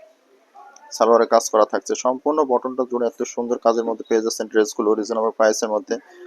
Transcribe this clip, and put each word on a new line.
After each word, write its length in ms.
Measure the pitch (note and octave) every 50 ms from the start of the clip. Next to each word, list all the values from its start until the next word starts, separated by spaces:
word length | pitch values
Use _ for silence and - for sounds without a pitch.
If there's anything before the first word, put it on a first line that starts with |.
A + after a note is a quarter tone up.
| - - _ _ _ _ _ _ _ _ _ - - - - - - -
সালোয়ারের 360 | - - A2+ A2+ A#2 A2+ A2+
কাজ 220 | - A2+ A2+ - -
করা 160 | - G#2+ G#2
থাকছে, 280 | - - G2 - - A2
সম্পূর্ণ 440 | - - B2+ C3 B2+ - D3 D3+ D#3 D3
বটনটা 400 | C3 B2 A#2+ - C3 B2+ C3+ B2+ A#2
জুড়ে 160 | A#2+ A#2+ A#2+
এত 160 | A#2 - - A#2+
সুন্দর 340 | - - B2 A#2+ A#2+ A#2+
কাজের 280 | A#2+ - A#2 A2+ A#2 A2+
মধ্যে 180 | A#2 A2+ A2 - -
পেয়ে 120 | A2+ A2
যাচ্ছেন 240 | A2 A2+ - - A2+
ড্রেসগুলো 460 | G#2 A2+ A2 G#2+ G#2 - - A2 G#2 A2
রিজনেবল 380 | A2 G#2 G#2+ A2+ A2 A2 A2 -
প্রাইসের 320 | - A2 G#2+ G#2 - A#2+ G#2+
মধ্যে। 280 | G#2+ G#2+ F#2+ - A2+ G2 - - - - -